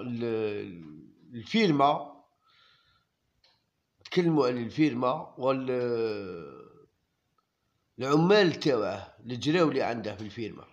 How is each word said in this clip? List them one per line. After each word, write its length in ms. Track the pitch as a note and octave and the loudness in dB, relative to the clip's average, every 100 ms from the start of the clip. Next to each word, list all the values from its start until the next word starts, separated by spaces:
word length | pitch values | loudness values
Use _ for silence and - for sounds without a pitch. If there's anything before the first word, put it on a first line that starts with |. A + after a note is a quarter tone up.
ال-، 840 | B2 A#2 A#2 A2 G#2+ G#2 G2+ F2 D#2 D#2 - _ - | -8 -6 -4 -2 -2 -4 -10 -14 -18 -20 -20 _ -18
الفيرما، 880 | A#2+ A2 A3 G#3 C#3+ C#3 D#3+ - - _ _ _ _ _ _ _ _ _ _ _ _ _ _ _ _ _ _ | -16 -2 2 4 4 4 2 -4 -18 _ _ _ _ _ _ _ _ _ _ _ _ _ _ _ _ _ _
نتكلموا 460 | - - E3+ D#3 B2+ | -2 2 4 4 2
على 160 | B2 | 0
الفيرما 720 | A2+ B2 D3+ B2 B2+ D3+ - - | -6 0 0 2 -2 -2 -8 -4
وال-، 1200 | C3 C3+ B2+ B2+ B2 A#2 A2+ G#2 F#2+ F2 D2 C2 - - _ _ _ _ _ _ _ _ _ _ _ - | -2 -2 -2 -2 0 0 -2 -4 -8 -12 -14 -18 -20 -20 _ _ _ _ _ _ _ _ _ _ _ -8
العمال 540 | C3 D3+ F3 G#3 F#3 | 2 4 6 6 6
تاوعه 640 | C3+ D#3+ B2 G2 G2 F#2+ - | 2 0 2 0 -6 -12 -18
اللي 160 | A#2 B2 | -10 -4
جراو 320 | A#2+ F3 D#3 | 0 4 4
اللي 140 | C3 | 2
عنده 340 | G#2 A#2+ G#2+ G2+ | -2 -2 -6 -8
في 60 | |
الفيرما. 420 | G#2+ - G#2+ E2+ - | -12 -8 -10 -10 -20